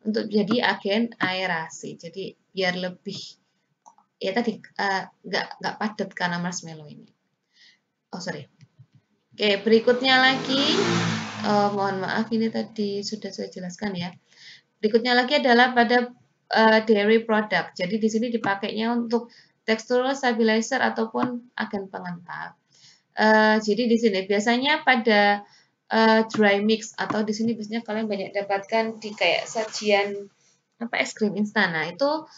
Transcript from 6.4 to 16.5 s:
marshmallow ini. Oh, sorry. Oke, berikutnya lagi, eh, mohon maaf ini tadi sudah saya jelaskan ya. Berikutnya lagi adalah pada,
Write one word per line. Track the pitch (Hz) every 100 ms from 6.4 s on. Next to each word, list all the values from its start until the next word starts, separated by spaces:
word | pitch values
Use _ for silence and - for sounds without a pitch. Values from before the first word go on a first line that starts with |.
marshmallow | 175 175 165 156 151
ini. | - - _ _ _ _ _ _ _ _ _ _
Oh, | 180
sorry. | - 151 - _ - _ - _ _ _ _
Oke, | - 208 196
berikutnya | 220 226 226 247 269 262
lagi, | 262 262 - 262 294 370 349 339 170 220 220 214 208
eh, | 208 202
mohon | 202 196 190
maaf | 185 208 220
ini | 226 226
tadi | 226 220 - 202 202 202
sudah | 214 196
saya | 190 196
jelaskan | 190 180 180 214 180
ya. | 175 - _ _ - - _ _
Berikutnya | 214 226 247 247
lagi | 254 294
adalah | 247 233 254
pada, | 240 226 247 240 - _ _ -